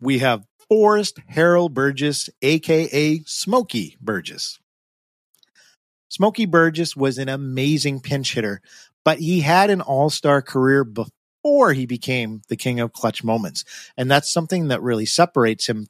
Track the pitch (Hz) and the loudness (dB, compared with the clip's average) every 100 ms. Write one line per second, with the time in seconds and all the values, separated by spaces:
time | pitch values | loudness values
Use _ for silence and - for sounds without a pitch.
0 | 135 127 131 110 - _ - 214 208 208 | -2 0 2 0 -6 _ 0 4 6 4
1 | 196 - - 156 170 175 170 131 139 135 | 0 -8 -6 2 4 4 2 0 -2 0
2 | 147 139 - - 135 160 160 160 160 143 | -2 -4 -8 -4 0 0 2 0 2 0
3 | 151 156 - - 185 247 208 117 85 _ | 0 -2 -4 -8 0 0 0 -6 -8 _
4 | 110 98 - - - - _ _ _ _ | -6 -6 -8 -12 -12 -14 _ _ _ _
5 | _ _ _ _ _ _ _ _ _ _ | _ _ _ _ _ _ _ _ _ _
6 | - - 208 208 202 170 165 160 165 139 | -14 -2 -2 0 2 4 2 0 -6 -2
7 | 135 127 135 139 135 131 143 151 143 135 | -2 -2 -6 -6 -6 -2 0 0 -2 -6
8 | 139 139 127 123 104 101 _ - - _ | -4 -4 -4 -4 -4 -6 _ -20 -20 _
9 | 160 143 165 180 147 180 208 190 147 135 | -2 0 0 0 2 4 4 2 0 0
10 | 151 - 147 139 - 135 131 139 117 107 | 0 0 2 2 0 0 4 2 0 -6
11 | 113 _ _ _ 294 285 220 135 120 123 | -10 _ _ _ 2 4 4 2 -2 -6
12 | - 127 113 110 - 113 127 120 117 - | -4 -4 -4 -8 -8 -6 -4 -2 -4 -2
13 | 113 - 113 113 101 - - - - - | -4 -4 -2 -2 -2 -10 -14 -18 -16 -6
14 | 127 143 - 175 160 185 156 113 120 113 | 2 2 2 -4 -2 -2 0 -2 0 -2
15 | 110 - 170 135 113 107 - 110 | -2 0 2 2 2 0 -4 -6